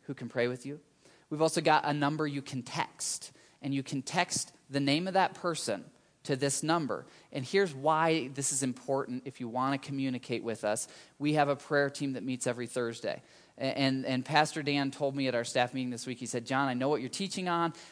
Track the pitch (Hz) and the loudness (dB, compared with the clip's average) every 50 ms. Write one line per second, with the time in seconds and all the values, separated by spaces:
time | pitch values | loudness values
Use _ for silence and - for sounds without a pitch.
0 | _ - 135 - - 117 - 131 120 123 127 127 - 139 143 156 - _ _ _ | _ -10 -8 -8 -8 -4 0 0 2 2 0 -4 -8 -10 -12 -12 -14 _ _ _
1 | _ - - - _ _ 156 147 160 160 - 175 160 160 151 151 - 147 147 147 | _ -20 -20 -20 _ _ 0 2 2 2 2 4 6 6 6 6 6 2 2 2
2 | 143 143 156 151 156 147 139 143 135 - 139 127 117 - - - 123 - - - | 2 2 2 0 0 -2 -2 -4 -6 -4 -6 -6 -6 -4 -2 -4 -4 -4 -6 -8
3 | - - - - - - - - - - _ _ - 139 139 139 135 - - 135 | -6 -6 -6 -8 -10 -14 -18 -20 -20 -20 _ _ -4 -2 -2 -2 -2 -2 -4 -4
4 | 131 - - 180 180 - - - - - - _ _ - 135 139 143 139 139 160 | -4 0 0 2 2 2 0 -4 -4 -6 -12 _ _ -4 -2 2 2 4 4 2
5 | 180 190 180 190 180 - - - - 175 160 - - 120 104 87 78 - - - | 2 2 4 4 4 4 2 -2 -4 -4 -2 -2 -2 -2 -4 -4 -6 -12 -20 -20
6 | _ _ _ _ - - 143 127 143 139 139 - - 156 165 170 151 120 101 69 | _ _ _ _ -4 -2 0 2 2 2 2 0 2 2 2 2 2 0 -2 -4
7 | - - - - - _ - 139 127 - - 196 202 175 143 135 139 156 160 156 | -6 -10 -20 -20 -18 _ -8 -8 -4 2 2 2 2 2 0 0 2 2 4 4
8 | 165 165 160 160 120 135 139 139 139 - 143 135 139 127 123 - - - 135 135 | 4 4 4 2 0 -2 -4 -4 -2 -2 0 0 -2 -2 -4 -6 -4 -2 -2 0
9 | 135 - 123 127 - 131 - - 123 117 113 123 127 139 139 135 - - 139 135 | -2 -2 -6 -8 -8 -10 -10 -8 -8 -6 -2 0 0 0 0 -2 -4 -6 -4 -2
10 | 135 135 127 123 - - 123 110 - 117 110 - - 104 107 113 - - - - | -2 -2 -2 -4 -4 -4 -4 -2 -2 -4 -4 -2 0 0 0 0 -2 -6 -12 -18
11 | - - _ - 143 147 151 151 147 143 143 135 - - 151 143 143 139 139 - | -20 -20 _ -2 0 2 4 4 4 4 2 -2 -2 0 2 2 2 2 0 -2
12 | 147 139 131 120 95 131 127 120 - 127 117 120 120 117 - 127 120 117 113 - | -4 -4 -4 -4 -4 -4 -4 -2 -2 -2 -2 -2 -4 -4 -2 -2 -2 -2 -4 -4
13 | - 98 - - - - - - - - _ - 127 135 - 135 139 135 131 131 | -4 -4 -4 -6 -10 -18 -20 -20 -20 -20 _ -4 -4 -2 0 2 2 2 2 0
14 | 131 135 131 123 120 - 151 151 156 151 - 160 147 143 143 143 139 139 135 - | 0 0 0 -2 0 4 4 4 4 4 2 -2 -2 0 0 0 0 -2 -2 -2
15 | 147 139 135 139 135 131 120 117 120 - - 131 120 120 131 131 127 123 123 113 | -2 -2 0 0 0 0 0 0 -2 2 2 2 2 2 0 -2 -4 -4 -6 -6
16 | - 131 120 - 123 110 - 123 113 - 135 131 139 135 123 123 131 139 151 113 | -6 -8 -8 -8 -6 -4 -4 -4 -2 0 0 2 2 2 0 0 2 2 0 0
17 | 131 123 - - 196 185 - 196 185 180 170 170 170 165 151 - - - | -2 -4 -4 -4 -4 -4 -4 -4 -2 0 0 2 0 0 -2 -6 -14 -20